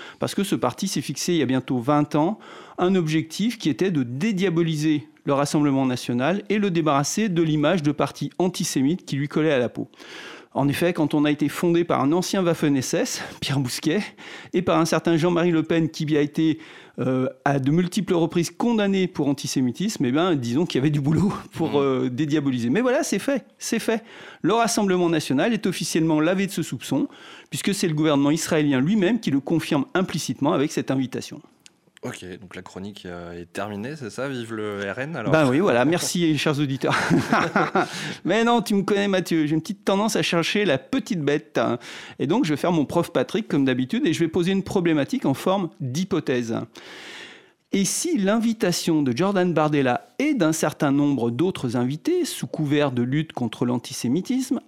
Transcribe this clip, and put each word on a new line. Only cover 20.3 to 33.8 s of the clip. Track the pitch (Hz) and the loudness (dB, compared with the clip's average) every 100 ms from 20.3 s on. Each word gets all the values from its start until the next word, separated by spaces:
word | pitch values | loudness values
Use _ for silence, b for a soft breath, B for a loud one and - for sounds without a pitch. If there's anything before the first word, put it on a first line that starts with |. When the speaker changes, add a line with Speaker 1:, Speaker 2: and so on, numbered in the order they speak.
Speaker 1:
disons | 151 120 123 175 | 0 0 0 0
qu'il | 135 | 0
y | |
avait | 143 | 2
du | 147 | 0
boulot | 139 160 190 - - | 2 2 2 -2 -8
pour, | - 160 | -6 0
Speaker 2:
Mmh. | 143 | 2
Speaker 1:
euh, | 139 127 127 | 2 2 -2
dédiaboliser. | 123 151 151 139 127 117 | -2 0 0 0 0 0
Mais | 170 | 0
voilà, | 254 269 | 2 0
c'est | 320 202 | 0 -2
fait, | - 277 - _ | -2 -4 -4 _
c'est | - 226 | -4 -2
fait. | - 220 B B B B | 0 -2 B B B B
Le | 151 | 0
Rassemblement | 226 233 - 196 180 175 | 2 2 2 2 2 2
national | 160 - 135 202 | 0 0 0 2
est | 220 196 | 0 -2
officiellement | - 170 175 160 151 | -2 -2 0 2 2
lavé | 156 190 196 | 2 2 0
de | |
ce | 190 | -2
soupçon, | 160 131 - 135 277 B B B B | -4 -6 -4 -2 -2 B B B B
puisque | 151 - | -4 -2
c'est | 196 185 | 0 0
le | |
gouvernement | 151 156 139 139 | 2 2 4 2
israélien | 151 - 165 151 135 | 2 0 2 2 2
lui-même | 143 220 180 233 | 2 2 2 2
qui | - | 2
le | 139 | 0
confirme | - 165 - 147 135 | 0 -2 0 -2 0
implicitement | 175 185 160 - 131 139 | -2 -2 -4 -6 -2 0
avec | 170 151 | 0 0
cette | - 131 | -2 -2
invitation. | 135 127 120 - - - _ - _ _ _ | -2 -2 -6 -10 -16 -20 _ -20 _ _ _
Speaker 2:
Ok, | 123 - 90 92 | -12 -12 -14 -16
donc | 90 92 | -16 -18
la | |
chronique, | 90 - 98 101 | -16 -12 -12 -12
euh, | 92 87 85 87 | -14 -12 -12 -14
est | 85 | -12
terminée, | - 104 101 | -8 -8 -8